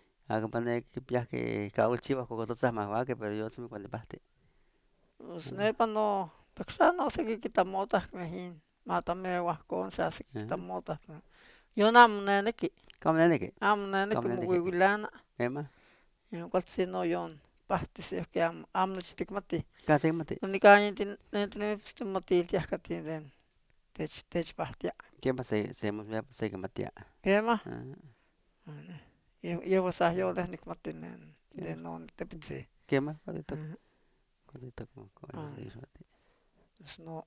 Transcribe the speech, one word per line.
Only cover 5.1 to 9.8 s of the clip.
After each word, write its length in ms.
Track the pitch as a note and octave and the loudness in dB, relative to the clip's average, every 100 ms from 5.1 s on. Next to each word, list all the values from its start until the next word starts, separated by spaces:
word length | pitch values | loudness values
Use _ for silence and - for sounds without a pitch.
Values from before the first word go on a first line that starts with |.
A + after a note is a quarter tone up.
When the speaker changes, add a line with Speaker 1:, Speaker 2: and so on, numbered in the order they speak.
| - | -20
Speaker 2:
Pues 340 | - E3+ D#3+ | -16 -14 -10
Speaker 1:
Ah. 40 | F#3+ | -2
Speaker 2:
nepa 300 | G#3+ A3 A3+ | 0 2 0
no, 440 | G#3+ G#3+ G3+ E3+ - _ | 2 2 0 -2 -8 _
takxa 380 | - - - F4 | -12 -4 4 4
no 160 | F4+ D4 | 4 0
seki 280 | - A3+ A3 | -2 -2 -4
kitamotah 680 | A#3 - F#3 F#3+ G3 F#3 - | -2 2 2 0 0 0 0
kemeh 220 | F#3+ E3+ | -8 -8
in, 260 | F3+ F3+ E3 _ _ | -8 -10 -14 _ _
matamewah 760 | - F3 E3+ F3+ F#3 F3+ F3 D#3+ - | -2 0 0 -2 -2 0 0 -4 -4
kon, 240 | F#3 | -4